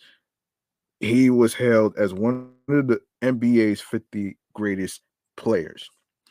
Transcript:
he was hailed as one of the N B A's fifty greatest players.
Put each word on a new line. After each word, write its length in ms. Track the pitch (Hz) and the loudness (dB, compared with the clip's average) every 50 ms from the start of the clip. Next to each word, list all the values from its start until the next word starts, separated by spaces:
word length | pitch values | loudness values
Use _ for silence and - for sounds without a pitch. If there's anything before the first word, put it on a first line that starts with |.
| _ _ _ _ _ _ _ _ _ _ _ _ _ _ _ _ _ _ _ - | _ _ _ _ _ _ _ _ _ _ _ _ _ _ _ _ _ _ _ -8
he 300 | - 107 120 127 131 127 | -4 0 2 4 4 4
was 240 | 123 120 117 110 - | 4 4 2 2 2
hailed 420 | - 123 120 113 110 107 104 - - | 0 0 2 4 4 2 2 0 -2
as 160 | 104 95 92 | -2 -2 -2
one 380 | 95 107 120 127 127 127 127 _ _ _ - | -2 -2 -2 -4 -4 -10 -16 _ _ _ -2
of 200 | 143 147 139 123 | 0 0 2 2
the 120 | 113 104 _ _ _ - | 0 -2 _ _ _ -4
N 160 | 120 131 131 117 | -2 -2 -2 0
B 240 | 120 120 120 117 | 0 2 2 4
A's 180 | 110 107 101 - | 2 2 0 -4
fifty 580 | - - - 113 - _ - 107 98 98 - _ _ _ _ | -6 -8 -10 -10 -10 _ -10 -8 -8 -8 -10 _ _ _ _
greatest 500 | 107 104 101 98 95 92 90 - - _ _ _ _ _ _ _ - | -6 -4 -4 -4 -4 -6 -8 -10 -14 _ _ _ _ _ _ _ -8
players. 520 | - 117 107 87 78 73 - - - - _ _ _ _ _ _ _ _ | -4 -2 -2 -2 -4 -6 -14 -20 -20 -20 _ _ _ _ _ _ _ _